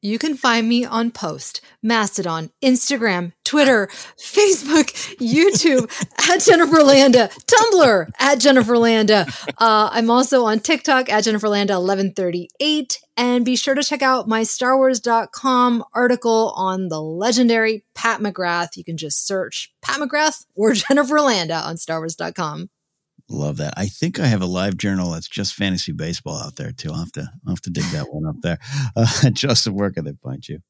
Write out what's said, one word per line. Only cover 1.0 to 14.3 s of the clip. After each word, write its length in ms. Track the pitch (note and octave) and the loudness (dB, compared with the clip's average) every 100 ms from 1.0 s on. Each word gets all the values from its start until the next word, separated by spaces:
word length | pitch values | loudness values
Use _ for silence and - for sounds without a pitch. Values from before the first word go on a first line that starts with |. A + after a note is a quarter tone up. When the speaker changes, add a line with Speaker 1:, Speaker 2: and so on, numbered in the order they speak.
| A#3 | -4
Speaker 1:
Post, 500 | - E3 D3 - - _ _ | -4 -8 -8 -10 -12 _ _
Mastodon, 680 | A3 A#3 G#3 - F3 D#3+ D#3+ _ | -2 0 0 -2 -4 -6 -8 _
Instagram, 720 | C4+ B3+ - C#4 A3+ F3+ F3 _ - | 2 4 2 0 0 -2 -4 _ 0
Twitter, 420 | D4+ C4+ A#3 G3 - - - | 4 4 4 0 -8 -18 -10
Facebook, 720 | - - G#4 F#4+ C#4 D#4 - - - - | -2 4 4 4 4 2 2 -4 -12 -6
YouTube, 760 | A#3 C4+ F#4+ D4+ E4 C4 A3+ - F#3+ - | 0 4 4 4 2 2 0 -8 -8 -2
<laughs> 100 | - | 0
at 120 | F4+ | 4
Jennifer 420 | - E4+ D#4 D#4+ | 6 6 6 6
Landa, 460 | C#4+ C#4 C4+ B3 G#3+ - - | 8 8 8 6 4 -4 2
Tumblr, 640 | G#4+ A4+ F#4+ C#4 G3+ D#3 - | 4 6 6 6 4 0 -2
at 180 | C4+ C#4+ | 0 4
Jennifer 380 | C4+ C4 A3 A#3+ | 6 4 4 2
Landa. 480 | A#3 A3+ G#3+ G#3+ D#3 - - - | 4 4 4 4 2 -6 -12 0
Uh, 300 | A3+ G#3+ G#3+ | 2 4 2
I'm 160 | A3+ A#3 | 0 2
also 340 | A#3+ B3+ C4+ | 2 4 2
on 160 | A3+ A3 | 2 -2
TikTok, 500 | - D#4 - C4 C4 | 0 -2 2 0 2
at 140 | G#3+ | 0
Jennifer 240 | A3 G#3+ G#3+ | 0 -2 -2
Landa 240 | G#3 G3+ | 0 0
eleven 380 | F#3+ F#3 G3 G3 | 0 0 -2 -2
thirty-eight. 880 | G3 F3+ F3 F3 _ D4 D4+ C4+ - _ - | -2 -4 -4 -10 _ -2 -2 -4 -8 _ -2
And 300 | B3 B3 A#3+ | 0 0 0
be 100 | B3+ | -2
sure 200 | - C4+ | -2 -2
to 80 | |
check 180 | C#4 D4 | -2 -2
out 260 | C4+ B3+ | 0 0
my 160 | A3 | 0